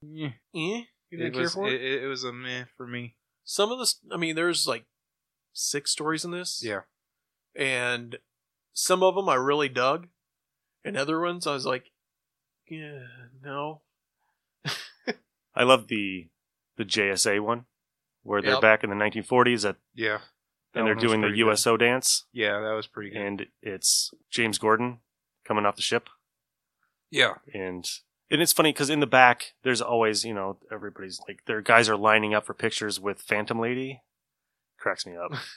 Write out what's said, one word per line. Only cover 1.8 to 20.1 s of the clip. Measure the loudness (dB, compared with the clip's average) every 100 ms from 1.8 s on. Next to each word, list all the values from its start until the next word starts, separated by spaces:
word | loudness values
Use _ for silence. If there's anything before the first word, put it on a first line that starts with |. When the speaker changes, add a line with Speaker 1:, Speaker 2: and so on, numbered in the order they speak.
Speaker 1:
it, | -2 -4
it | -4
was | -6
a | -8
meh | -10 -10 -10 -12 -16
for | -12
me. | -12 -12 -16 _ _
Speaker 2:
Some | -8 -2 -2
of | -2
the, |
s-, | -2 -4 -6
I | -4
mean, | -2 0
there's, | 0 0 -2
like, | -4 -8 _ _ _ _ _ _
six | -8 -6 -4 -4
stories | -4 -2 -4
in | -4
this. | -8 -8 -8
Speaker 1:
Yeah. | -6 -6 -8 _ _ _ _ _ _ -6
Speaker 2:
And | -2 -2 -2 -4 -6 -16 _ _ _ _ _
some | -4 0 4
of | 4 4
'em | 2
I |
really | 2 2 0 0
dug. | 0 0 0 -4 _ _ _ _ _ _ _
And | -8 -4
other | -2 0
ones | -2 -4 -4
I |
was | -4 -2
like, | -4 -6 _ _ _ _ _ _ _ -18
"Yeah, | -16 -14 -16 -18 -20 -20 -20
no." | -12 -8 -8 -10 _ _ _ _ _ _ _ _
<laughs> | -10 -10 -12 -14 -10 -10 _ _ _
Speaker 3:
I | 2
love | 6 4 4
the, | -6 -6 -8 -12 _ _ _ _ -10
the |
J | -4 0 0
S | 0 0
A | 0
one, | 0 -4 -6 _ _ _ _ _
where | -4 -2
they're | 2
Speaker 2:
Yep. | 4
Speaker 3:
back | 6 6
in | 2
the | -2
nineteen | -2 -2
forties | 0 4 4 4
at, | 0 -4 _
Speaker 1:
Yeah. | -6 -4